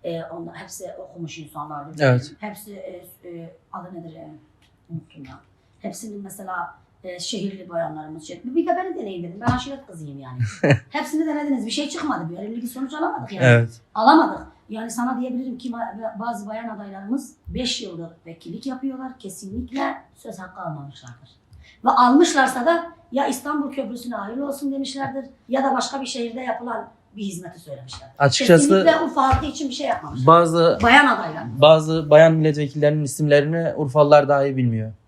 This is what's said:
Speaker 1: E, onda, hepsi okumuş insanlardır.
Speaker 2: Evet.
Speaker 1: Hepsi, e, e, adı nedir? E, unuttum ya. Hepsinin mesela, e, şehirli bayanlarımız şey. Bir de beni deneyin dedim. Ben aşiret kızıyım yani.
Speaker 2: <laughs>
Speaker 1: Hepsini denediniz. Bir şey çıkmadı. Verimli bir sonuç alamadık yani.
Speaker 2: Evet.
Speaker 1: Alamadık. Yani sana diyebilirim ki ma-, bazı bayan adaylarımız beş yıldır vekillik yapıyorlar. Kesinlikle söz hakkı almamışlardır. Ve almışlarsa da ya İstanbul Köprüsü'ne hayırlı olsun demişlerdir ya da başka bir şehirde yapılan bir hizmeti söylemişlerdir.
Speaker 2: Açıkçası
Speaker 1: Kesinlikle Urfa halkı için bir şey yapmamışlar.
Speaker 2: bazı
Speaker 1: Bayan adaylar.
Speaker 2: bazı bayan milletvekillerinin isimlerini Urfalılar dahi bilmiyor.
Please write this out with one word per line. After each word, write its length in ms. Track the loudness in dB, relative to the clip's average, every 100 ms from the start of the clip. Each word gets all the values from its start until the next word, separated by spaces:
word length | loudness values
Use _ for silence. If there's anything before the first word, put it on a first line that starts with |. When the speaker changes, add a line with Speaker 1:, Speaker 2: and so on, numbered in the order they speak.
Speaker 1:
E, 180 | -8 -8
onda, 280 | -10 -14 -14
hepsi 380 | -16 -18 -16 -16 -16
okumuş 400 | -18 -14 -12 -12
insanlardır. 640 | -16 -14 -12 -12 -14 0
Speaker 2:
Evet. 280 | 4 4 0 -12
Speaker 1:
Hepsi, 340 | -14 -14 -18 -16
e, 300 | -16 -16 -20 -20 -16
e, 220 | -16 -16 -20 _
adı 220 | -16 -14
nedir? 200 | -16 -16
E, 140 | -18 -20 -20 _ _ _ _ _
unuttum 340 | -14 -14 -20
ya. 160 | -20 -20 _ _ _ _
Hepsinin 420 | -14 -12 -14 -14
mesela, 520 | -16 -14 -10 -10 -10 -16 _ _
e, 140 | -16 -12
şehirli 480 | -10 -6 -8 -10 -8
bayanlarımız 560 | -6 -6 -8 -14 -16 -16
şey. 140 | -14
Bir 220 | -4 -2 0
de 100 | -2
beni 220 | -2 -8
deneyin 240 | -8 -10
dedim. 160 | -10 -4
Ben 60 | -2
aşiret 400 | -2 -4 -14 -16
kızıyım 320 | -18 -16 -16
yani. 180 | -14 -8 -8 -2
Speaker 2:
<laughs> 280 | 2 2 0
Speaker 1:
Hepsini 360 | -8 -4 -4 -2
denediniz. 400 | -4 -2 -4 -4
Bir 40 |
şey 180 | -6 -6
çıkmadı. 480 | -6 -6 -6 -6 -10
Verimli 200 | -10 -10
bir 40 | -10
sonuç 280 | -8 -10
alamadık 380 | -6 -6 -6 -10
yani. 120 | 2 4
Speaker 2:
Evet. 340 | 6 2 -8 _
Speaker 1:
Alamadık. 520 | 2 6 6 4 -4 -14 _ _
Yani 220 | -10 -8
sana 300 | -6 -4 -4
diyebilirim 380 | -6 -6 -8 -10
ki 120 | -10
ma-, 480 | -8 -10 -8 -10 -8
bazı 280 | -8 -8 -10
bayan 200 | -10 -10
adaylarımız 680 | -12 -14 -14 -6 -6 -6 _ -10
beş 340 | -6 -6 -6
yıldır 280 | -10 -12 -14 -16 -20
vekillik 400 | -18 -14 -10 -10
yapıyorlar. 520 | -6 -8 -8 -14 -14
Kesinlikle 760 | -16 -16 -12 -10 -8 -6 -6 -8 _
söz 240 | _ -18 -16
hakkı 220 | -16 -12
almamışlardır. 680 | -12 -12 -14 -18 -20 -20 -20 _ _ -20 -20 _
Ve 60 | 0
almışlarsa 760 | 4 6 8 6 4 2 2 2
da 260 | 0 -2 -14 _
ya 140 | -2 -2
İstanbul 460 | -4 -4 -4 -4
Köprüsü'ne 420 | -6 -8 -8 -10
hayırlı 320 | -8 -8 -8 -8
olsun 240 | -6 -6
demişlerdir 520 | -6 -6 -6 -8 -8 -12 _ -4
ya 160 | 0
da 80 | 0
başka 260 | 0 -2 -6
bir 60 | -8
şehirde 340 | -6 -6 -6
yapılan 480 | -6 -6 -6 -8 -10 _ _ -10
bir 60 |
hizmeti 380 | -10 -10 -14 -18
söylemişlerdir. 540 | -18 -16 -14 -18 -18 2
Speaker 2:
Açıkçası 500 | 2 2 6 8 8
Speaker 1:
Kesinlikle 320 | 6 6 4
Urfa 180 | 0 0
halkı 240 | 2 2 -2
için 220 | -6 -8
bir 60 |
şey 120 | -6 -4
yapmamışlar. 400 | -4 -6 0 6
Speaker 2:
bazı 520 | 8 6 4 4 4
Speaker 1:
Bayan 240 | 6 8 6
adaylar. 540 | 2 -4 -8 -10 6
Speaker 2:
bazı 500 | 8 8 6 -2 6
bayan 220 | 10 10
milletvekillerinin 720 | 8 2 0 -4 2 2 2
isimlerini 720 | -2 -2 4 4 4 -2 -2 -2
Urfalılar 520 | 0 4 8 8 8
dahi 280 | 2 2 0
bilmiyor. 360 | 0 0 -6 -12